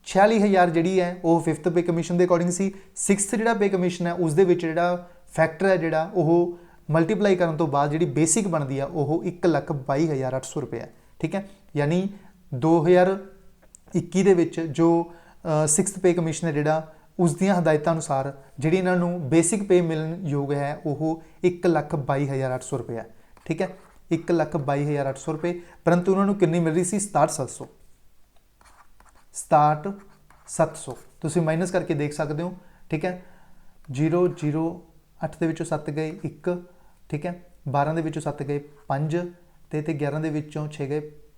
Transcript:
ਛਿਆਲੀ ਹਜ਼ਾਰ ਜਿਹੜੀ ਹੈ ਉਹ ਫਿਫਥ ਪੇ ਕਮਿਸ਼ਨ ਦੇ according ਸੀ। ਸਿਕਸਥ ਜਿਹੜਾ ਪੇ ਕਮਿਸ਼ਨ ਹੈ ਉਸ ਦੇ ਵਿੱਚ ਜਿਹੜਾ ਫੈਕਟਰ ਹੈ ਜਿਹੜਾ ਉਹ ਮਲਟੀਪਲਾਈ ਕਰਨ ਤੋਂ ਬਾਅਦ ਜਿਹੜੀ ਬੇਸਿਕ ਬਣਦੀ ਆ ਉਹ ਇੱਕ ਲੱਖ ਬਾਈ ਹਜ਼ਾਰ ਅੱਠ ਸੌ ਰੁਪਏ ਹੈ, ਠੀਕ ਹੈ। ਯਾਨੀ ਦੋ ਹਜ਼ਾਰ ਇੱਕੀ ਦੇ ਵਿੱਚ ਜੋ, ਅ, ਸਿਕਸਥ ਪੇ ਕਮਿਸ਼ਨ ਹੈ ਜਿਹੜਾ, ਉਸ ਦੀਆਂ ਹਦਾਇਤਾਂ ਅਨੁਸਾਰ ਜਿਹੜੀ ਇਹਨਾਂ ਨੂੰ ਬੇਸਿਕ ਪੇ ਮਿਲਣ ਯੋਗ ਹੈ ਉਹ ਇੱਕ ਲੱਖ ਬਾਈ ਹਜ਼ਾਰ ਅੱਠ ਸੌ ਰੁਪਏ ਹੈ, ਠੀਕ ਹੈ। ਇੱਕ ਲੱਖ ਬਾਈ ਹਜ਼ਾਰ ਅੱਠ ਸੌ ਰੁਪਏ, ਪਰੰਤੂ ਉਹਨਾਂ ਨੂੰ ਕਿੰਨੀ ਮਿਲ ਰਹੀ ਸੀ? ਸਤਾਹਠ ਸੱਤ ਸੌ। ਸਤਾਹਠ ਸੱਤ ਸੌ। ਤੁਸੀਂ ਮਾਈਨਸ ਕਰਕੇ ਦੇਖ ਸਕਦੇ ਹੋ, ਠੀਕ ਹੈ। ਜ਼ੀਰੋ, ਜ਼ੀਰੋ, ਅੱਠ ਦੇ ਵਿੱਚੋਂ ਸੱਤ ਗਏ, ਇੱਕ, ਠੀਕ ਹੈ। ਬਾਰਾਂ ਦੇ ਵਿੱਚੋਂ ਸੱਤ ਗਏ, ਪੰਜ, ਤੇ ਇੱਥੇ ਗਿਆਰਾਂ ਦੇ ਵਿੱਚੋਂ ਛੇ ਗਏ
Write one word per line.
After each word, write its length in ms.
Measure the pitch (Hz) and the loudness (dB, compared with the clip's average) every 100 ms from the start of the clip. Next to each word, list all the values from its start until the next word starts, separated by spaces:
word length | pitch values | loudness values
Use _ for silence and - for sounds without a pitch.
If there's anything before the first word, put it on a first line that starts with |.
ਛਿਆਲੀ 380 | - 180 208 226 | 0 4 6 6
ਹਜ਼ਾਰ 280 | 202 190 180 | 4 4 4
ਜਿਹੜੀ 300 | 165 170 190 | 4 2 2
ਹੈ 200 | 175 180 | 0 -2
ਉਹ 160 | 165 165 | 2 2
ਫਿਫਥ 280 | 160 156 180 | 2 -2 0
ਪੇ 140 | 170 | 0
ਕਮਿਸ਼ਨ 340 | 175 170 160 175 | 0 -2 0 2
ਦੇ 80 | |
according 260 | 180 175 175 | 4 4 2
ਸੀ। 240 | 180 196 - - - | 0 -4 -4 -18 -8
ਸਿਕਸਥ 380 | - 196 - | 0 2 2
ਜਿਹੜਾ 200 | 214 226 | 0 0
ਪੇ 140 | 220 202 | 2 2
ਕਮਿਸ਼ਨ 380 | 190 180 180 170 | 2 0 0 -4
ਹੈ 60 | |
ਉਸ 220 | 175 165 | 0 2
ਦੇ 100 | 151 | 4
ਵਿੱਚ 160 | 185 175 | 4 4
ਜਿਹੜਾ 480 | 165 160 175 180 - - - | 2 0 0 -2 -8 -20 -10
ਫੈਕਟਰ 340 | - 160 156 190 | 0 0 2 2
ਹੈ 100 | 185 | 2
ਜਿਹੜਾ 340 | 165 156 170 | 2 -2 0
ਉਹ 440 | 208 156 170 175 175 - - - | 0 4 4 2 -4 -18 -18 -2
ਮਲਟੀਪਲਾਈ 460 | 160 165 202 202 180 | 0 2 2 2 2
ਕਰਨ 200 | 175 156 | 0 0
ਤੋਂ 100 | 160 | 0
ਬਾਅਦ 240 | 139 147 | 2 0
ਜਿਹੜੀ 140 | 160 | 0
ਬੇਸਿਕ 440 | 170 127 160 226 202 | 0 2 2 2 0
ਬਣਦੀ 300 | 160 135 139 | -2 -2 -4
ਆ 60 | |
ਉਹ 400 | 139 156 143 165 | -4 -2 -2 -2
ਇੱਕ 220 | 185 175 180 | -4 0 2
ਲੱਖ 260 | 147 139 | 2 -2
ਬਾਈ 360 | 147 131 139 165 | -6 -2 0 0
ਹਜ਼ਾਰ 280 | 139 131 131 | -2 -2 -4
ਅੱਠ 80 | |
ਸੌ 160 | - 151 | -6 -8
ਰੁਪਏ 200 | 127 117 | -8 -10
ਹੈ, 140 | - - _ - | -12 -18 _ -8
ਠੀਕ 140 | 160 | -6
ਹੈ। 140 | 196 196 - - 147 | -6 -8 -20 -8 -2
ਯਾਨੀ 320 | 143 175 196 - - _ - | 0 0 -2 -8 -20 _ -10
ਦੋ 320 | 127 160 170 165 | -2 2 4 6
ਹਜ਼ਾਰ 320 | 180 180 196 - - - _ _ - - | 6 6 2 -8 -20 -20 _ _ -20 -4
ਇੱਕੀ 280 | 175 170 180 | -4 -2 2
ਦੇ 120 | 196 | 4
ਵਿੱਚ 260 | 180 165 170 | 4 2 -2
ਜੋ, 520 | 165 139 165 170 170 - - - 170 151 | -4 2 4 4 0 -12 -20 -10 -2 0
ਅ, 20 | 156 | 2
ਸਿਕਸਥ 320 | 175 190 - | 2 0 2
ਪੇ 140 | 180 | 2
ਕਮਿਸ਼ਨ 340 | 175 160 156 165 | 2 -2 -2 -2
ਹੈ 60 | |
ਜਿਹੜਾ, 400 | 147 151 156 156 - _ - | 0 0 0 -4 -20 _ 0
ਉਸ 160 | 175 | 0
ਦੀਆਂ 240 | - 190 180 | 2 2 2
ਹਦਾਇਤਾਂ 340 | 160 151 151 | 2 2 2
ਅਨੁਸਾਰ 460 | 160 151 135 139 - - - | -2 -2 -4 -4 -10 -18 -4
ਜਿਹੜੀ 180 | 151 185 | 0 2
ਇਹਨਾਂ 200 | 185 180 | 2 0
ਨੂੰ 320 | 175 175 135 | 0 -4 2
ਬੇਸਿਕ 340 | 165 165 214 | 2 4 -2
ਪੇ 180 | 202 180 | 4 2
ਮਿਲਣ 460 | 165 156 156 175 175 | 4 -2 -4 -6 -4
ਯੋਗ 260 | 143 139 | -4 -2
ਹੈ 280 | 143 143 151 160 | -2 -4 -4 -6
ਉਹ 360 | 135 160 165 - - | -2 -2 -4 -10 -2
ਇੱਕ 220 | 180 175 180 | -2 2 2
ਲੱਖ 300 | 160 151 156 | 2 0 -6
ਬਾਈ 320 | 131 139 143 | -2 -2 -2
ਹਜ਼ਾਰ 260 | 135 131 | -2 -4
ਅੱਠ 80 | 127 | -4
ਸੌ 160 | - 135 | -6 -8
ਰੁਪਏ 180 | 113 117 | -6 -10
ਹੈ, 100 | - - _ - | -10 -20 _ -18
ਠੀਕ 180 | - 160 | -8 -4
ਹੈ। 60 | 185 - - - - | -4 -6 -20 -20 -4
ਇੱਕ 220 | 165 170 | -4 0
ਲੱਖ 240 | 170 151 165 | 0 0 -4
ਬਾਈ 280 | 135 143 | -2 -2
ਹਜ਼ਾਰ 240 | 147 143 139 | -2 -2 -4
ਅੱਠ 80 | 135 | -6
ਸੌ 160 | - | -8
ਰੁਪਏ, 280 | 151 175 175 - - | -4 -4 -6 -12 -4
ਪਰੰਤੂ 280 | - 175 185 | 2 2 2
ਉਹਨਾਂ 140 | 190 196 | 2 2
ਨੂੰ 80 | |
ਕਿੰਨੀ 260 | 202 165 175 | 2 2 2
ਮਿਲ 140 | 160 | 2
ਰਹੀ 100 | 160 | 0
ਸੀ? 140 | 180 208 | 0 -2
ਸਤਾਹਠ 320 | 202 147 156 | -2 0 0
ਸੱਤ 200 | - 123 | 0 -8
ਸੌ। 160 | - 127 _ - - - - - _ _ _ _ _ - - - - _ | -8 -16 _ -20 -20 -20 -20 -20 _ _ _ _ _ -20 -20 -20 -20 _
ਸਤਾਹਠ 560 | - - 156 151 151 196 202 - - _ - - | -16 2 4 4 2 -6 -12 -18 -20 _ -20 -14
ਸੱਤ 280 | - 156 - | -2 -2 -2
ਸੌ। 200 | - 120 - - | -14 -14 -18 -8
ਤੁਸੀਂ 220 | 156 175 | -4 -2
ਮਾਈਨਸ 280 | 160 160 180 | 0 -2 -2
ਕਰਕੇ 240 | 135 120 | -2 -2
ਦੇਖ 180 | 151 147 | -4 -4
ਸਕਦੇ 300 | 147 151 151 | -4 -6 -4
ਹੋ, 120 | 175 180 - _ - | -8 -10 -20 _ -8
ਠੀਕ 140 | 160 | -6
ਹੈ। 180 | 180 180 - - - - - - - | -4 -8 -16 -20 -20 -20 -20 -20 -10
ਜ਼ੀਰੋ, 380 | 131 156 175 180 | -2 2 2 0
ਜ਼ੀਰੋ, 560 | 175 151 151 165 175 - _ _ _ | 0 -4 -2 -4 -8 -18 _ _ _
ਅੱਠ 120 | 156 - | -10 -4
ਦੇ 60 | 165 | -4
ਵਿੱਚੋਂ 200 | 156 165 | -2 -6
ਸੱਤ 240 | 151 151 | -6 -4
ਗਏ, 280 | 147 156 - | -6 -6 -6
ਇੱਕ, 380 | 143 - 180 175 175 - - _ - | -10 -6 -6 -6 -10 -20 -20 _ -10
ਠੀਕ 180 | 147 175 | -8 -6
ਹੈ। 200 | 175 - - 139 | -10 -18 -12 -4
ਬਾਰਾਂ 260 | 139 143 | -2 0
ਦੇ 80 | 160 | -2
ਵਿੱਚੋਂ 200 | 160 156 | -4 -4
ਸੱਤ 200 | 151 139 | -6 -8
ਗਏ, 160 | 139 143 143 - - | -6 -6 -8 -20 -6
ਪੰਜ, 280 | 139 156 170 175 175 _ _ - | -4 0 -2 -4 -12 _ _ -8
ਤੇ 80 | 151 | -6
ਇੱਥੇ 140 | 151 | -4
ਗਿਆਰਾਂ 280 | 147 143 147 | -4 -4 -2
ਦੇ 100 | 156 | -4
ਵਿੱਚੋਂ 380 | 151 151 151 151 | -4 -6 -8 -8
ਛੇ 180 | 147 139 | -8 -4
ਗਏ 260 | 151 151 - - | -4 -6 -16 -20